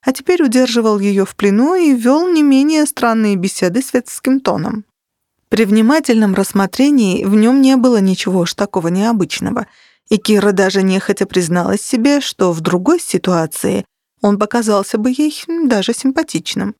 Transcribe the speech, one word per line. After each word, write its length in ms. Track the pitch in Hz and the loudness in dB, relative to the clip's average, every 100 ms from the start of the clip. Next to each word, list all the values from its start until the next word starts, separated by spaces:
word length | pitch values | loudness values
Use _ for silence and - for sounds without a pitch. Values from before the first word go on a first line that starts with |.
а 100 | - | -4
теперь 300 | 262 - 349 | -4 -2 0
удерживал 560 | 285 254 254 233 220 208 | 2 2 0 0 0 0
её 260 | 202 196 | 0 0
в 100 | 190 | -2
плену 400 | - 202 196 277 | -2 0 2 2
и 200 | 370 330 | 2 2
вёл 340 | 254 226 294 359 | 2 2 2 2
не 140 | 330 | 2
менее 420 | 294 269 294 311 | 4 4 2 2
странные 520 | 294 - 233 226 214 196 | 0 0 0 0 0 0
беседы 440 | 185 - 180 196 | -4 -2 -2 -2
светским 600 | 262 247 - - - 269 | -2 -4 -4 -8 -2 0
тоном. 440 | - 185 156 214 - _ _ _ _ _ _ | 0 -4 -4 -8 -12 _ _ _ _ _ _
При 120 | 202 214 | 0 2
внимательном 680 | 214 220 311 277 226 208 | 4 4 2 2 2 2
рассмотрении 920 | 185 196 202 190 - 277 285 202 180 | 0 -2 -2 -2 0 2 4 2 0
в 120 | 196 214 | 0 2
нём 260 | 220 269 | 4 4
не 140 | 262 262 | 4 4
было 220 | 247 233 | 4 2
ничего 420 | 190 185 - 185 | 2 0 -2 -2
уж 140 | 170 | -2
такого 340 | - 202 190 170 | -4 -4 -2 -2
необычного, 800 | 180 214 226 175 - - 240 208 _ _ _ _ | -2 0 0 -2 -4 -6 -6 -8 _ _ _ _
и 100 | 214 | -2
Кира 320 | - 208 196 | 2 2 2
даже 320 | 190 190 196 | 2 0 2
нехотя 440 | 190 190 196 196 196 | 0 0 -2 -4 -2
призналась 540 | 185 170 175 175 202 | -2 0 -2 0 -2
себе, 400 | - 254 254 285 | -2 0 2 0
что 300 | - - 185 | -2 -2 -2
в 100 | 165 | 0
другой 380 | 160 175 185 339 | -2 0 0 0
ситуации 880 | - 185 - 175 160 - - 202 - _ _ _ | 0 -4 0 -2 -2 -4 -4 -4 -8 _ _ _
он 160 | 208 202 | 0 0
показался 600 | 208 240 220 202 196 220 | 0 -2 0 0 0 -2
бы 140 | 233 | -2
ей, 320 | 254 302 294 - | 0 -2 -4 -8
м, 220 | 330 294 | -2 0
даже 240 | 220 190 | 0 -2
симпатичным. 840 | 240 262 269 311 - - 202 196 - | -2 -2 -2 -4 -6 -6 -6 -6 -10